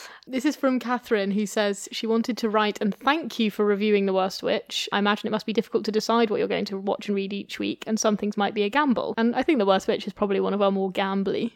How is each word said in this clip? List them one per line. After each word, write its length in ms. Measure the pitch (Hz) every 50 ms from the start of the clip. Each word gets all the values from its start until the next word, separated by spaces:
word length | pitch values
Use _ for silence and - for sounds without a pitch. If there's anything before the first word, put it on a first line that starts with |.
| - - - - - -
This 160 | 262 262 247
is 140 | 302 277 -
from 200 | - 262 254 247
Catherine, 540 | - 233 247 233 - - 233 208 196 196
who 140 | 190 214 214
says 420 | 190 - 226 208 202 202 - - - -
she 120 | - -
wanted 320 | 220 226 226 226 - 220 -
to 100 | 240 214
write 320 | 202 214 214 208 202 -
and 120 | 220 202 196
thank 460 | - - 269 294 330 285 226 - -
you 100 | 226 208
for 140 | - - 208
reviewing 420 | 208 202 196 214 214 208 202 196
The 60 | 190
Worst 320 | 190 190 185 190 - - 185
Witch. 460 | 180 - - - - - - - -
"I 80 | - 202
imagine 280 | 202 202 214 - - 214
it 40 |
must 140 | 208 214 -
be 80 | 226 202
difficult 320 | 233 - - - 214 208
to 80 | 220 202
decide 360 | 214 - - 226 233 233 226
what 100 | 202 -
you're 80 | - 190
going 160 | 202 170 202
to 120 | 208 196 196
watch 300 | 196 202 - - - 202
and 80 | 202
read 160 | 196 196 190
each 260 | 202 202 - - - -
week, 280 | 202 202 - - - -
and 100 | 220 214
some 200 | - 220 208 -
things 180 | 208 208 -
might 180 | 208 202 - 208
be 100 | 214 202
a 60 | 208
gamble." 440 | 226 285 302 277 214 - - - -
And 180 | - 226 240 -
I 100 | - 262
think 160 | - 320 240
The 60 | 196
Worst 220 | 196 190 190 - -
Witch 200 | 196 - - 202
is 40 |
probably 300 | - - 208 196 196 190
one 120 | 190 190 196
of 80 | 202
our 100 | 202 196
more 200 | 196 190 190 190
gambly 600 | 180 196 196 190 196 196 190 190 - - 233 233 -